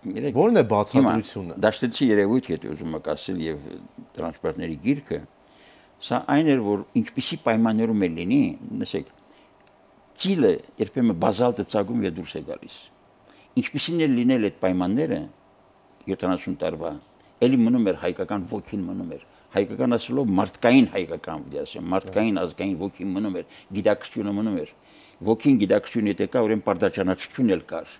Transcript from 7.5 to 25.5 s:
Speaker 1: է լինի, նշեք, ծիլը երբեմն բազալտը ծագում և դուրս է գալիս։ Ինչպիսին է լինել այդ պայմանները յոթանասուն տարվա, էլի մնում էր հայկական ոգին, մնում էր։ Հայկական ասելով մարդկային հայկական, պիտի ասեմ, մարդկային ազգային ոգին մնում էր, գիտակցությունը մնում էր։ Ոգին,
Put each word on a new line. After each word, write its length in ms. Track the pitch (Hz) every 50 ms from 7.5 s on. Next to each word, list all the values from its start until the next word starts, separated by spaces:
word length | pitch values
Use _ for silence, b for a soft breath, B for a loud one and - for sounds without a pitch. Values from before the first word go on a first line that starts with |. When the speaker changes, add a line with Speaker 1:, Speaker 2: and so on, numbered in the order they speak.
| 113 110 113 113 107 110 113 113 113 104 95
Speaker 1:
է 40 | 87
լինի, 300 | 82 82 85 92 123 143 131 90 - - - - -
նշեք, 340 | - - - - - - - - _ b b b b b b b b _ _ _ _ _ _ _ _ _ _ _ -
ծիլը 340 | - 180 202 170 131 101 85 - - - -
երբեմն 420 | - 113 98 - 135 120 113 98 82
բազալտը 480 | 90 113 104 92 123 123 120 - 98
ծագում 400 | - - 107 101 92 120 120 104
և 80 | 95 82
դուրս 200 | 87 85 - -
է 80 | 78 78
գալիս։ 340 | - - - - - - - - - _ _ _ _ _ _ b b b b b b b
Ինչպիսին 520 | 127 - - - 147 - - 170 170 160
է 40 | 147
լինել 360 | 131 120 120 123 131 123 107
այդ 120 | 101 - -
պայմանները 600 | - 92 90 90 90 90 101 123 156 151 113 80 73 - - _ _ _ _ _ _ _ _ _ _ _ _ _
յոթանասուն 540 | - - 95 - - 92 90 87 - - -
տարվա, 380 | - - 80 82 78 82 82 76 73 - _ _ _ b b b _
էլի 180 | 117 123 135 127
մնում 260 | 117 113 123 127 113 95
էր 120 | 90 -
հայկական 420 | - 87 87 - 95 - 107 101 92
ոգին, 360 | - - 104 - - - 101 92
մնում 280 | 87 92 95 92 85
էր։ 100 | - - - b b b b b -
Հայկական 420 | - - - - - 127 123 120
ասելով 380 | 113 - - 123 139 139 113 95
մարդկային 520 | 92 101 101 - - - 117 123 135 123 95
հայկական, 560 | - 98 90 76 82 78 - - 80 76 -
պիտի 140 | - 69 71
ասեմ, 240 | 73 - - - - 87
մարդկային 520 | 90 95 - - - 107 110 113 101 87
ազգային 360 | 90 85 80 - 95 98 95 80
ոգին 360 | 90 101 - - 90 98 90
մնում 220 | 95 107 104 92 87
էր, 60 | 82 B B B B B
գիտակցությունը 640 | 95 104 95 107 104 - - - - 117 104 101 101
մնում 220 | 101 107 113 101 85
էր։ 140 | 73 - - _ b b b b b b b b
Ոգին, 380 | 87 98 113 113 - 147